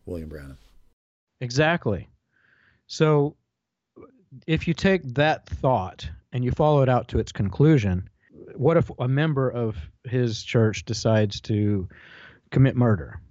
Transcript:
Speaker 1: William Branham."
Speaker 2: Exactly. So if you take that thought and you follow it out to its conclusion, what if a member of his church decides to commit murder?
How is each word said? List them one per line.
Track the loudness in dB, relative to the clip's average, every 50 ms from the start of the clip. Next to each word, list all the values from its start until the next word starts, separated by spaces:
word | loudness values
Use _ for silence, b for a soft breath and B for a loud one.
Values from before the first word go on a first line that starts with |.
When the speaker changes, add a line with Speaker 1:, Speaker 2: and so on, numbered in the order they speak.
| b
Speaker 1:
William | -12 -12 -10 -10 -12
Branham." | -14 -16 -16 -18 -20 -20 _ _ _ -20 -20 _ _ _ _ _ _ _ _ _ _ -12
Speaker 2:
Exactly. | -12 -4 0 2 2 2 2 0 -2 -4 -4 -4 -6 -12 _ _ _ _ _ _ _ _ _ _ _ _ _ _ _ -10
So | -4 0 2 4 4 2 2 0 -4 _ _ _ _ _ _ _ _ _ _ _ _ -20 -20 -20 _ _ _ _ -20 -12 -6
if | -2 -2 -2 0 -2
you | -2
take | 0 2 2 2 2 0 -4 -2
that | 0 2 2 0 -2 -6 -10
thought | -8 -2 0 0 2 0 0 -4 -10 -12 -14 -14 -14 -16 _ _
and | -6 -4 -4
you | -2
follow | 0 2 2 4 4 4
it | 4 4
out | 2 2 0 -2
to | -4 -4
its | -4 -4
conclusion, | -4 -4 -4 -2 2 4 4 6 6 4 4 2 -2 -2 -4 -8 _ _ _ _ -20 -20 -20 -16 -6
what | -2 0 2 2 2
if | 2 0 -4 -6
a | -4 -2
member | 0 0 0 0 0 -2 -2 -2
of | -2 -4 -4 -4 -6 -8 -12 -16 -18 _ -10
his | -6 -2 -2 -2 -2 -2 -6 -6
church | -2 2 2 4 2 2 -2 -6
decides | -8 -6 -2 0 2 2 2 2 0 -2 -6
to | -6 -4 -2 0 0 0 0 -2 -4 -8 B B B B B B B B B B B B
commit | 2 4 4 4 4
murder? | 4 4 4 2 2 -2 -6 -14 -18 -20 -20